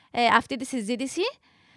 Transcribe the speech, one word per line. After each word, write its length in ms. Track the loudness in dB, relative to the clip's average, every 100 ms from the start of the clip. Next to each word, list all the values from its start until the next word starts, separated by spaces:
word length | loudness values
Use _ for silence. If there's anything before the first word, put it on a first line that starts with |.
| _
ε, 160 | 2 4
αυτή 300 | 4 2 -6
τη 80 |
συζήτηση, 580 | -6 -4 -4 -4 -4 -4 -4 -6 _ _ _